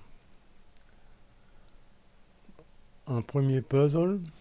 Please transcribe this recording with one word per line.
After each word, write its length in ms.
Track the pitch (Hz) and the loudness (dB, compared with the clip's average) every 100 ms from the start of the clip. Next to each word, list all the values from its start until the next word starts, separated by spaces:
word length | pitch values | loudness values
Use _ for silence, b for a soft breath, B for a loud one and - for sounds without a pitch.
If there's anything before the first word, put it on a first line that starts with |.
| - - - - - - - - b b b b b b b b b b - - - - - - - - - - - - - | -20 -20 -20 -20 -20 -20 -20 -20 b b b b b b b b b b -20 -20 -20 -20 -20 -20 -20 -20 -20 -20 -20 -18 -6
Un 140 | 120 | -6
premier 400 | 110 143 135 131 | -2 0 2 0
puzzle, 580 | - 139 147 160 180 196 165 B | 2 2 4 2 0 -2 -6 B